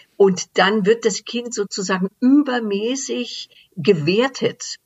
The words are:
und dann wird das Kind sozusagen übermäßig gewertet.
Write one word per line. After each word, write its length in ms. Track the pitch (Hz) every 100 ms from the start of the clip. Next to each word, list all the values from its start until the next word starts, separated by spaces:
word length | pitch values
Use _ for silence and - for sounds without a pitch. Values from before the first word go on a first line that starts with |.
| _ -
und 420 | 196 185 - -
dann 280 | 190 220 190
wird 180 | 226
das 200 | 226 190
Kind 280 | - 240 240
sozusagen 560 | 226 202 - 190 185 190 -
übermäßig 1300 | 247 285 285 247 220 202 220 269 - 240 233 - - _ _
gewertet. 1000 | - 147 180 147 196 269 - - - - -